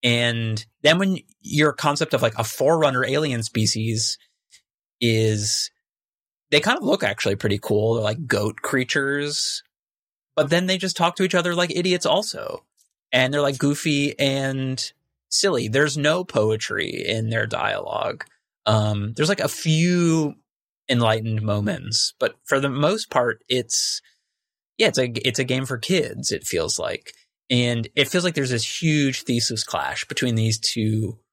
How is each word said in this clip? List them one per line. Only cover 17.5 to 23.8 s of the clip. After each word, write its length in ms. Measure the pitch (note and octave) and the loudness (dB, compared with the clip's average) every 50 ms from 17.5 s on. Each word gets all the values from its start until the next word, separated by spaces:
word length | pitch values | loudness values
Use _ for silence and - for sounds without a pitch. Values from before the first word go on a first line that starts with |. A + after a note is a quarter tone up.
| - - - - G#2 G2 - - - - - - - - - _ _ _ _ _ _ _ _ | -2 -2 -2 -2 -2 -2 -4 -6 -4 -4 -4 -4 -4 -6 -12 _ _ _ _ _ _ _ _
Um, 480 | G#2+ G#2+ A2 G#2 G#2+ G#2+ G2+ G2+ G#2 A#2 | 2 2 2 2 2 0 -2 -4 -4 -2
there's, 140 | - D3+ D#3 | -2 0 0
like, 120 | G3 F#3+ | 0 0
a 80 | - - | -2 -4
few 840 | - - - E3 D#3 D#3 E3+ F3 F3+ F3 E3+ E3+ D#3+ D#3+ D#3 D3 - _ _ _ _ _ _ _ _ _ _ - | -4 -2 0 0 2 4 4 4 4 4 4 4 2 2 0 -2 -4 _ _ _ _ _ _ _ _ _ _ 0
enlightened 520 | C3 A#2+ A#2+ A2+ A2 A2+ A2 A2+ A2 A2 | 2 4 4 4 2 2 0 -2 -2 -2
moments, 760 | G#2+ G#2+ G2+ G#2 G2+ G#2 - - - G#2+ A2 A2 - - - _ | 0 0 0 0 0 -2 -2 -4 -4 -4 -2 -2 -2 -2 -2 _
but 160 | B2+ A2+ - _ _ | -2 -2 -2 _ _
for 160 | - - C#3 | 0 0 0
the 80 | C#3 C#3 | 0 0
most 420 | C3 C#3 D3 D#3 G3 A3 - - | -2 0 0 0 0 -2 -6 -2
part, 320 | - C3+ B2 A#2+ A2 - _ _ | 0 0 2 2 -2 -4 _ _
it's, 540 | B2+ B2+ A#2+ - - - | -2 -2 -2 -2 -2 -2